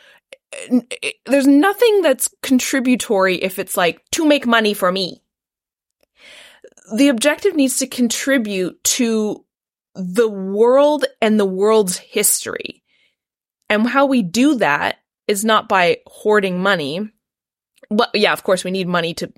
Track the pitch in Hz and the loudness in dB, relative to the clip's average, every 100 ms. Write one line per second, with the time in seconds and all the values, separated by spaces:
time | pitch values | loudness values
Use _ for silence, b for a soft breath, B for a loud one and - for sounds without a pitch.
0 | b b _ - _ - 87 240 - - | b b _ -20 _ -18 -4 -4 -4 -8
1 | - - - 277 269 277 381 403 480 403 | -10 -10 -2 2 4 4 4 2 2 4
2 | 320 262 - - - 254 - 269 254 247 | 2 0 -4 -8 -2 -2 0 -2 0 0
3 | - 196 190 180 185 196 185 202 175 165 | 0 0 0 0 -4 -6 -6 -2 -2 -2
4 | _ - 302 294 240 233 214 202 180 190 | _ 0 2 2 2 2 0 0 -2 -2
5 | 185 - _ _ _ _ _ _ _ _ | -6 -10 _ _ _ _ _ _ _ _
6 | _ B B B B B - _ - 220 | _ B B B B B -20 _ -6 2
7 | 285 233 294 311 403 320 269 - 269 - | 2 2 0 0 0 0 0 -2 -6 -2
8 | 233 - 277 269 208 190 180 - - - | -2 -2 -2 0 -2 -4 -6 -4 -4 0
9 | 233 220 214 - _ _ _ _ _ - | 0 0 -2 -6 _ _ _ _ _ -12
10 | 180 190 220 202 190 202 233 262 294 302 | -4 0 0 -2 -4 2 4 6 4 2
11 | 254 - 220 214 196 185 208 220 190 180 | -4 -2 0 2 0 0 2 2 2 -4
12 | - 208 - - 107 - - - _ _ | -6 -2 -2 -2 -6 -10 -12 -18 _ _
13 | _ _ _ _ _ _ - 214 240 262 | _ _ _ _ _ _ -4 -2 0 0
14 | 277 254 175 220 285 254 156 147 196 - | 2 2 0 0 2 2 0 0 -2 -6
15 | _ _ - 202 220 214 - 196 175 - | _ _ -6 -2 0 0 2 2 2 0
16 | - - 214 208 190 180 196 185 139 170 | -8 -6 0 2 0 -2 0 0 -4 -8
17 | 214 _ _ _ _ _ _ _ - 214 | -10 _ _ _ _ _ _ _ -4 -2
18 | 233 208 202 151 - 180 185 190 180 175 | 0 0 0 0 -2 -2 -2 -4 -2 -2
19 | 165 165 175 | -4 -6 -12